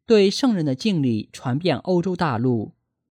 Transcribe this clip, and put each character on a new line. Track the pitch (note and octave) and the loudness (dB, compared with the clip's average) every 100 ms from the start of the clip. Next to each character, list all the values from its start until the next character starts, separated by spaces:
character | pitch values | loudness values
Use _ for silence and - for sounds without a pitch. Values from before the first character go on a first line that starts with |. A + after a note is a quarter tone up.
| - | 2
对 | A3 G3 | 4 4
圣 | G3 C4+ | 2 0
人 | G3+ | 2
的 | D3+ C3 | 0 -2
敬 | A3+ F3 | -2 0
礼 | C3+ A2 - | 0 0 -4
传 | - C3+ B2+ | -10 -6 -2
遍 | F3+ C3+ | -2 -2
欧 | - F3+ | 0 -2
洲 | F3 F3+ | 0 -2
大 | E3 A2+ | -2 0
陆。 | B2+ A#2+ G#2 - _ _ _ | 0 0 -4 -12 _ _ _